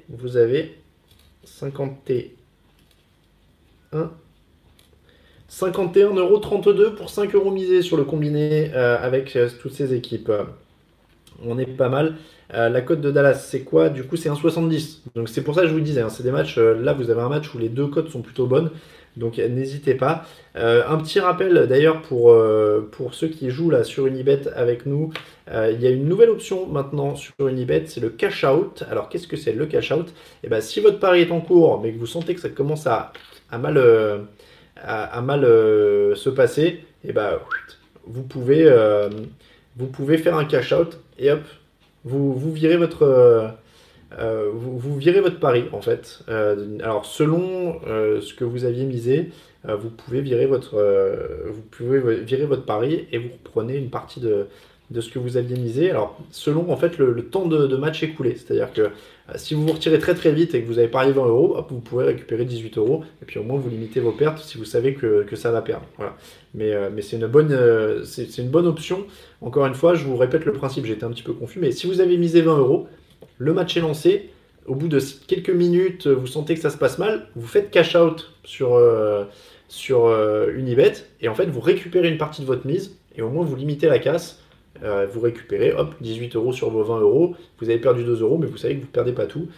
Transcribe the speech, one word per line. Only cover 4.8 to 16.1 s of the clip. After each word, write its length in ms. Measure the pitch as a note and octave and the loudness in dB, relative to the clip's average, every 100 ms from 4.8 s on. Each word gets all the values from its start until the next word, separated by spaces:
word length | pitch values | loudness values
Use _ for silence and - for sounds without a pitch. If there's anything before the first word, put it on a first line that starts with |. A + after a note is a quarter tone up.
| _ _ _ _ _ _ - | _ _ _ _ _ _ -18
cinquante 480 | - F#3 F#3 F3 F#3 | -6 -6 -4 0 4
et 80 | |
un 100 | G3+ | 4
euros 240 | F#3+ F3+ G#3 | 4 2 2
trente-deux 560 | - G3+ G3+ F#3+ G#3+ | 2 0 4 4 4
pour 160 | G#3 E3+ | 0 -10
cinq 240 | - G3+ | -6 0
euros 160 | G3+ G3 | 2 0
misés 320 | F#3+ F#3 F#3 | -2 2 2
sur 140 | F3 D#3+ | 2 0
le 80 | |
combiné, 640 | C#3 D3+ D3 D3 D3+ D#3 D3+ | 0 -2 -2 0 0 0 0
euh, 220 | B2+ B2 A#2+ | 0 2 2
avec, 340 | B2+ C3 C3 B2+ | 0 -2 -2 0
euh, 120 | A#2+ - | 0 -2
toutes 120 | C3 | -12
ces 200 | - C3+ | -6 -2
équipes. 400 | B2+ - A2 - G#2 F#2+ - _ _ _ _ _ _ _ - | -2 -4 -8 -2 -2 -4 -12 _ _ _ _ _ _ _ -14
On 140 | A#2 A#2+ | -8 -6
est 80 | B2+ | -4
pas 220 | B2+ B2 | -2 0
mal. 260 | C3+ D#3+ D#3+ - - - | 2 -2 -4 -18 -20 -8
Euh, 140 | A#2 A#2 | 0 2
la 120 | B2 | 2
cote 200 | B2+ D#3+ | 0 0
de 100 | C#3+ | 2
Dallas, 240 | C#3+ C#3 | 4 4
c'est 280 | B2 - C3+ | 2 -2 -10
quoi ? 260 | - D#3+ D#3+ | 0 2 2
Du 160 | C3 | 0
coup, 120 | B2+ E3 | -6 -4
c'est 120 | D#3 | -4
un 80 | D3 | -2
soixante-dix. 640 | E3 E3 E3 D#3 D3+ - - A#2 | -2 0 -2 -2 -6 -14 -14 -10
Donc 120 | A2+ | -6
c'est 140 | - | -6
pour 120 | C3+ | -2
ça 80 | D#3+ | 0
que 60 | E3+ | 2
je 40 | |
vous 80 | D#3 | 0
disais, 200 | D3+ C3+ | -2 -2
hein, 80 | |
c'est 140 | A2 | -2